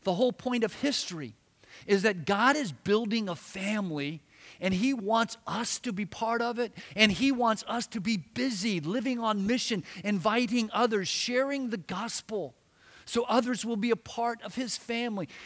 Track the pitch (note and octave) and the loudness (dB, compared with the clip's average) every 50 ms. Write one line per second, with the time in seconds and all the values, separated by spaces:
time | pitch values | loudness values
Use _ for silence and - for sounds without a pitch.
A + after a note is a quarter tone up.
0 | - D4 E3 F3 B3+ B3 A#3+ - - B3 B3 A#3+ A3+ G#3 - - - D4 C#4 - | -2 0 2 2 2 2 0 -2 -2 -2 0 0 0 0 0 0 -2 0 0 -2
1 | - - F3+ D#3+ C#3+ A#2 G#2+ - _ _ _ _ - - - - - - G3+ G3 | -4 -6 -8 -8 -10 -10 -12 -16 _ _ _ _ -20 -20 -20 -12 0 2 4 4
2 | F#3 A3 G3 F3 C#3+ - G3+ G3+ A3+ C4 C#4+ D4+ C#4+ F#3+ C3+ - - F3+ G3+ A3 | 4 4 2 0 0 0 2 4 6 6 4 4 2 -2 -6 -4 0 2 2 2
3 | A#3+ G#3+ A3 A#3 G#3+ F#3+ E3+ C#3+ - - - G3 F#3+ G3+ G#3+ G#3+ G3+ F3+ D#3 D3 | 2 2 0 0 0 -2 -4 -6 -8 -10 -8 -6 -2 -2 0 0 -2 -2 -2 -2
4 | C#3 C#3+ D#3+ D3+ - _ _ - - - - - E3+ F#3+ F#3+ F3+ A3 C4+ C#4 A#3+ | -4 -4 -6 -8 -12 _ _ -20 -20 -20 -10 -4 -2 0 2 2 2 2 2 0
5 | G3 G3+ A3 A3+ A#3 - - - - - E3 G#3+ A#3 - - - - B3+ G3+ F3+ | 0 2 2 2 2 0 -2 -8 -8 -6 -4 -2 -2 -2 -4 -4 -4 -4 -4 -4
6 | G#3 - - - A3+ A3 A#3 A#3 A#3 A#3+ A#3+ A3+ A#3+ G#3+ - - - - - G3+ | -4 -6 -6 -4 -2 0 0 0 0 0 -2 -2 -4 -4 -6 -10 -18 -4 2 4
7 | A3 G#3+ F#3+ D3+ B3 C#4 C#4 A#3+ A#3+ A3+ A3 - - - A3+ A#3+ A3+ - - A#3 | 4 4 4 4 4 2 4 4 4 2 2 2 0 -4 -4 -4 -4 -4 -4 -4
8 | E3+ G#3+ A#3 G3 C#3+ - - A#3+ B3 C4+ A#3 F3+ F#3 A#3 G3+ E3+ C#3+ D#3 G3+ C4 | 0 0 0 0 -2 -4 -4 -2 -2 -2 0 0 0 0 0 0 0 0 -2 0
9 | A3 C4 B3+ A#3 A#3 A3 G#3+ G3+ F#3+ G3+ B3 B3+ - - A#3+ F#3+ D3 - - F#3 | 0 -2 -2 0 0 0 0 2 2 2 2 0 0 0 -2 -2 -4 -6 -10 -6
10 | - G3+ G#3 F#3+ D3+ G#3+ G#3 A#3+ B3 F#3+ A#3 A#3+ A3+ G#3+ - G3+ A#3+ A#3+ A3 G#3 | -2 0 0 2 2 2 4 4 2 2 2 0 0 0 2 2 2 2 2 2
11 | F#3 - - - - - B3 B3 C4+ C#4 C#4 C#4 C4 A#3+ G#3+ G3 E3 - F#3 F3+ | 0 0 -2 -2 -2 0 0 0 2 0 0 -2 -2 -2 -4 -6 -6 -6 -6 -6
12 | A3 A3+ - - - - A3+ G#3 E3 C3 - _ _ _ _ _ _ - - - | -4 -4 -6 -6 -6 -6 -4 -4 -4 -6 -10 _ _ _ _ _ _ -20 -20 -20
13 | - - - A#3 A#3+ - G#3+ B3 A#3+ B3 B3+ F#3+ - A3+ A#3 G#3 G3 A#3+ A3+ - | -10 -4 -2 0 2 2 2 2 2 2 -2 -4 -2 -2 -2 0 0 0 0 0
14 | - - - - A#3 A#3 A#3 A3 - G3+ - A#3+ C4 A3 - - - - A#3 A#3 | -2 -6 -6 -2 -2 -2 -2 -4 -8 -8 -6 -6 -4 -4 -6 -6 -6 -4 -4 -2
15 | B3 A#3+ G#3+ G3 E3+ - - - - | -2 -2 -4 -4 -6 -8 -10 -14 -16